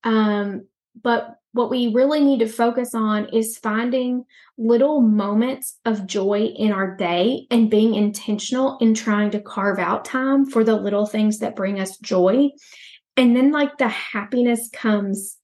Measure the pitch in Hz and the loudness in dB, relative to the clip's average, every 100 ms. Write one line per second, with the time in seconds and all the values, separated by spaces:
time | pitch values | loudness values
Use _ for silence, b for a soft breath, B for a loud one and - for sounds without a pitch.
0 | 226 220 214 208 202 190 - _ _ 226 | 0 2 2 0 -4 -8 -14 _ _ -6
1 | 240 233 - - _ 233 233 254 240 226 | -2 -2 -4 -18 _ -4 -2 0 0 2
2 | 269 302 285 262 220 220 240 240 240 233 | 2 4 2 2 -2 0 0 0 -4 -4
3 | 214 214 214 226 220 - 220 214 240 254 | -2 -2 -2 -2 -2 -6 -4 -2 -2 -2
4 | 247 247 247 b b - 226 233 285 302 | -2 -4 -8 b b -4 2 4 4 4
5 | 226 208 202 214 247 269 - - 233 208 | 4 4 2 0 0 -4 -12 -8 -4 -4
6 | 190 208 196 208 220 - 214 196 190 185 | -4 -2 0 0 -2 -2 -2 0 -4 -4
7 | 175 175 202 262 - 240 220 214 220 208 | -2 0 0 -2 0 2 4 4 4 2
8 | 208 208 - 208 - 254 269 269 226 220 | 0 -2 -6 -6 -4 -2 -2 0 2 2
9 | 220 208 208 208 - - 196 190 175 202 | 0 0 0 -4 -8 -4 -2 -2 -2 -4
10 | - 262 269 277 269 226 220 220 196 202 | -4 -4 0 2 2 2 2 2 0 -2
11 | 208 214 214 214 214 - 196 196 190 - | -2 0 0 0 -6 -6 -6 -4 -6 -10
12 | - 190 180 240 285 - B B B B | -2 2 4 4 2 -2 B B B B
13 | _ - 247 247 269 294 285 285 240 - | _ 2 4 6 4 2 -2 0 -2 -2
14 | - 214 208 247 240 233 - - 226 208 | -8 -8 -4 0 2 0 -4 -6 0 0
15 | 196 196 - - | 0 -6 -8 -18